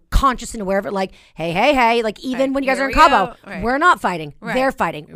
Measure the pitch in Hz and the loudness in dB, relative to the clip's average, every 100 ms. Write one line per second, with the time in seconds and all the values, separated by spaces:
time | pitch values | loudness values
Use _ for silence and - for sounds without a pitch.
0 | _ - 269 240 240 226 190 196 202 196 | _ 0 2 0 -6 -8 -4 -2 -2 -4
1 | 190 - _ - 165 165 262 269 233 233 | -6 -8 _ -8 -4 0 2 4 4 2
2 | 220 - 262 254 269 269 262 254 269 269 | 0 -4 -6 -2 -2 -2 -2 -2 0 4
3 | 320 240 190 - - 185 214 269 349 311 | 6 4 0 -6 -14 -8 -4 2 2 2
4 | 220 175 151 - 226 247 262 254 185 151 | 0 -6 -8 -12 -6 -2 -2 -2 -4 -6
5 | 156 | -14